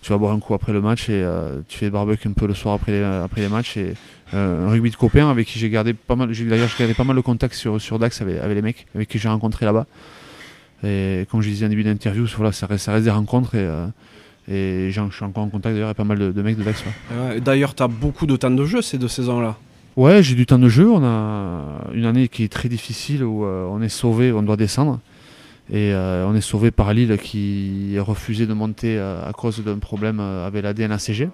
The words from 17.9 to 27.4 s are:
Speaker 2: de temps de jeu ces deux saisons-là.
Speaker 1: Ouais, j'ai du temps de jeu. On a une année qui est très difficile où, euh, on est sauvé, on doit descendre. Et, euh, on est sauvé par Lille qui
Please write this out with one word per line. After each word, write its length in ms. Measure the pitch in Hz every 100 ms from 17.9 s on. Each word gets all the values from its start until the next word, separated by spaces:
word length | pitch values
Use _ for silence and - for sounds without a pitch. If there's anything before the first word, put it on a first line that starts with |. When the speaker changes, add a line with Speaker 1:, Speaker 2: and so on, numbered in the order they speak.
| 113 147 139
Speaker 2:
de 100 | 156
temps 160 | 131 131
de 140 | 127
jeu 160 | 143 233
ces 160 | 214 135
deux 120 | 123
saisons-là. 500 | - 123 120 117 107 - - - -
Speaker 1:
Ouais, 260 | 131 202
j'ai 120 | 151
du 120 | 123 123
temps 120 | 127
de 120 | 123
jeu. 180 | 113 208
On 140 | 214
a 800 | 127 113 107 104 98 87 71 71 -
une 140 | 85 117
année 220 | 123 123
qui 160 | -
est 40 | 110
très 180 | - 123
difficile 540 | 117 - 113 - 143
où, 200 | 120 107
euh, 220 | 104 95 92
on 140 | 104
est 80 | 110
sauvé, 420 | - 120 113 127
on 100 | 110
doit 140 | 104 107
descendre. 440 | 107 - 147 117 - - - - - - -
Et, 220 | 104 104
euh, 320 | 95 92 90 92
on 80 |
est 60 | 107
sauvé 300 | - 104 113
par 240 | - 104
Lille 240 | 107 120 104
qui 760 | - 104